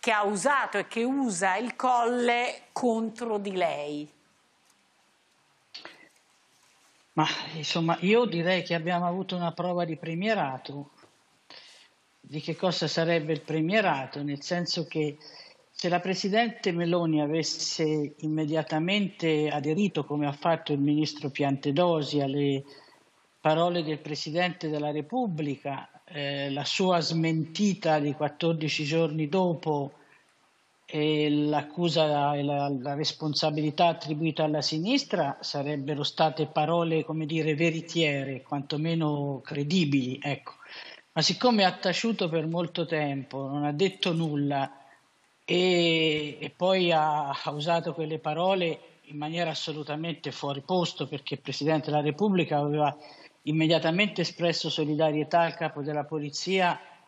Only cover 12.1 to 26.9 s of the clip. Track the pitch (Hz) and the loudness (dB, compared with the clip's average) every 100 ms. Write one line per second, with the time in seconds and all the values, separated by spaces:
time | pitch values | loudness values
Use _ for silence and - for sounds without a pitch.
12.1 | _ - 147 156 160 185 165 156 - 165 | _ -12 -10 -8 -2 0 0 -2 0 2
13.1 | 170 156 156 - 156 160 208 185 143 131 | 2 2 -4 -2 -2 2 2 2 0 -4
14.1 | 143 143 143 - 175 170 - 156 160 151 | -6 -6 -6 -4 -4 -2 -4 -4 -2 -2
15.1 | 143 - - - - _ - 185 175 190 | -4 -18 -20 -20 -20 _ -6 0 0 0
16.1 | 190 202 208 233 226 202 170 170 175 170 | -2 0 2 0 0 -2 0 2 2 2
17.1 | 156 147 160 156 - - - 156 151 143 | 2 2 0 -2 -4 -6 -2 0 0 -2
18.1 | 147 156 156 151 156 151 156 165 202 196 | -4 -4 -2 0 0 0 -2 0 0 0
19.1 | - 165 151 151 147 143 156 202 - 139 | -2 0 2 0 0 0 2 2 0 -4
20.1 | 147 147 143 175 160 - 147 143 147 151 | -2 -2 0 0 0 0 0 2 2 0
21.1 | - 147 - 143 135 147 143 180 165 139 | -2 -8 -2 0 0 0 2 4 2 0
22.1 | 147 139 139 143 135 139 - - - _ | 0 0 0 0 0 -4 -20 -20 -20 _
23.1 | _ _ _ 156 156 175 175 156 151 151 | _ _ _ 0 4 2 0 -2 -6 -6
24.1 | 151 - 156 180 175 165 151 147 147 147 | -8 -4 -2 -2 -2 -4 -2 -2 -4 -4
25.1 | 247 240 160 147 135 143 135 - - - | -2 -2 -2 -4 -4 -6 -8 -12 -20 -14
26.1 | 156 143 143 139 139 139 - 185 | -8 -6 -4 -4 -4 -2 2 4